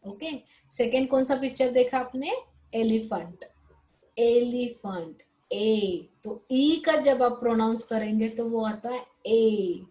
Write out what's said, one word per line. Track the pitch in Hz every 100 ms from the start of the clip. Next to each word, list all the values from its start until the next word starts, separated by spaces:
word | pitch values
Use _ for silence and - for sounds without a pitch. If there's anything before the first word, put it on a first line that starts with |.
ओके, | 196 202 320 285 _ _ _
सेकंड | - 233 254 262
कौन | 262
सा | 262 269
पिक्चर | 269 - 254
देखा | 247 247 262
आपने? | 247 262 285 508 - _ _
एलिफेंट, | 226 226 220 220 190 170 175 - _ _ _ _ _ _ -
एलिफेंट, | 233 240 240 247 240 233 202 185 165 - _ _ _
ए। | 202 214 214 196 175 - _
तो | 214 214 _
ई | 262 285 320 320
का | 302
जब | 277 254
आप | 247 240
प्रोनाउंस | 240 226 220 226
करेंगे | - 220 214 214 220
तो | 220 226
वो | 226 220
आता | 214 240
है | 247 - _ -
ए। | 226 220 214 185 175 -